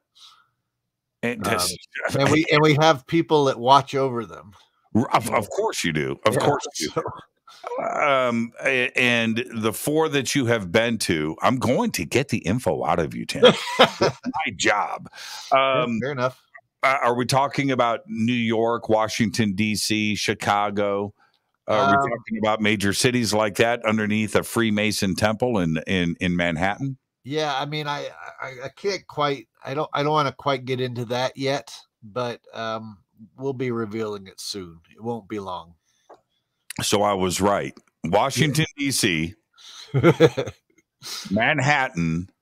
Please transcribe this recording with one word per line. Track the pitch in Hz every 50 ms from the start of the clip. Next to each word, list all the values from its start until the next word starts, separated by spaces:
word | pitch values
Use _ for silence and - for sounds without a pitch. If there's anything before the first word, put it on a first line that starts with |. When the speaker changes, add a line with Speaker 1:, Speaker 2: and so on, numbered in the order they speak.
| _ _ _ - - - - _ _ _ _ _ _ _ _ _ _ _ _ _ _ _ _ _ -
Speaker 1:
And | 117 120 110 104
Speaker 2:
Um, | 104 117
Speaker 1:
that's | 104 95 90 90 - - - - 143 156 - -
Speaker 2:
and | 135 139 139
we, | 147 156 - - 156
and | 151 156
we | 156 147 139
have | 156 160 160 131 -
people | - 165 165 160 - 160 151 139
that | 135 120 117
watch | 117 127 139 139 127 - -
over | 135 135 135 120 117 110
them. | 87 82 73 76 104 101 - _ _ _ _ _ _ -
Speaker 1:
R-, | 104 123 - -
of, | 147 113 -
of | - 127 104 -
course | - - 220 214 165 - -
you | 85 78
do. | 78 71 65 67 - -
Of | 110 113
Speaker 2:
Yeah, | 135
Speaker 1:
course | - - 143 135 - - - -
you | 165 -
do. | -
Speaker 2:
so | 160 - - - - - _ _ _ _ _ - - - - 480 508 -
Speaker 1:
Um, | - - - - 147 139 131 127 123 117 117 117 117 - - -
a-, | 139 135 127 123 131 -
and | - 127 123 120 117 113 113 110 113 - - -
the | 113 107 113 101
four | - - - 147 156 160 156
that | 143 143 123 - -
you | 143 127
have | 113 117 113 98 87 82
been | 113 113 120 117 104
to, | - - 90 78 76 78 80 - -
I'm | 147 127
going | 127 113 113 127 185 240 226 -
to | - 80
get | 69 - 120 139 -
the | - 104
info | - - 104 127 - - 78 64 62
out | 73 87 87
of | 82 - -
you, | - -
Tim. | - - - 208
Speaker 2:
<laughs> | 247 - - - - - -
Speaker 1:
It's | - - - -
my | - 165 - - - 127 - 156 160 139 101
job. | 82 - 107 104 104 90 78 - - - - - - - - - - - - 135
Speaker 2:
Yeah, | 135 135 135 131 131 123
Speaker 1:
Um, | 120 117 107
Speaker 2:
fair | 117 139 147
enough. | 131 123 131 - _ _ _ - - - _ _ _ -
Speaker 1:
uh, | 135 135 139 135
are | 120 120
we | 120 123
talking | - 135 135 139 139 - - 139 139
about | 131 123 123 120 113 107 -
New | - 110 113 110 117 123
York, | 120 117 110 113 110 117 117 117 113 - -
Washington, | 110 107 110 107 - - 120 101 85 - 113 104 95
D | 92 107 107 107
C, | 98 - - 107 107 107 107 104
Chicago? | 95 - - 107 98 - - 101 104 101 104 101 101 101 101 101 101 104 101 - _ _ _ _ _ _ _ _ _ _ -
Uh, | 107
are | 107 120
we | 139 139
Speaker 2:
Um, | 139 139 131 117 113
Speaker 1:
talking | 110 - 113 110 104
about | 107 107 110
major | 107 104 110 104 95 101 92
cities | - - 127 120 123 120 98 104
like | 107 110 107 101
that | - 117 117 120 120 -
underneath | 113 110 110 107 104 107 107 107 101 -
a | 98 82
Freemason | - - 117 117 113 104 104 107 107 101 - 107 98 87
temple | - 113 107 110 101 123 127 120 101
in, | 87 82 80 80 -
in, | - 95 92 87 85 85 -
in | 92 92 87
Manhattan? | 85 87 87 85 78 90 98 104 - 139 139 135 - _ _ _ _ -
Speaker 2:
Yeah, | 123 143 156 156 147 139
I | 131 143
mean, | 143 151 151 147
I, | 143 143 143 139 127 101 78 82 - - -
I, | - 131 131 123 131
I | 139 -
can't | - - - - - -
quite, | - - 147 147 143 143 127 - _ _ _ -
I | - 135
don't, | 147 156 - -
I | 139 143
don't | 151 151
wanna | 151 147 135 127
quite | - - 147 139 127 127
get | 123 131 123
into | 127 127 123 120 123
that | 107 123 123 127 127 -
yet, | 135 135 131 135 - - - - - - _ _ _ -
but, | 107 95 123 123 120 113 - _ - -
um, | 110 113 113 110 113 110 110 104 92 _ _ _ - 110 92 _
we'll | - 131 139 135
be | 120 135 127
revealing | 117 117 113 104 104 113 110 107 104 101 95
it | 95 - -
soon. | - - - 101 90 85 82 82 82 _ _
It | - 107
won't | 117 120 113 101 90
be | 110 104
long. | 98 95 90 87 82 85 82 _ _ _ _ _ _ - - - _ _ _ _ _ _ _ _ _ - - - 107
Speaker 1:
So | - 110 101 101
I | 104 101
was | 95 95 92 82 -
right. | 92 101 101 87 73 69 - - - _ _ _ -
Washington, | 82 92 104 120 139 127 123 151 151 123 156 156 - - -
Speaker 2:
Yeah. | 143
Speaker 1:
D | 139
C, | 127 - - 104 85 78 80 85 - _ _ _ _ - - - - - - - -
Speaker 2:
<laughs> | 135 123 170 156 - 165 139 - - - - - _ _ _ _ _ _ _ _ _ - - - - - -
Speaker 1:
Manhattan. | 95 107 117 135 156 143 131 143 147 139 131 127 - 87 85 82 80 85 90 - _ _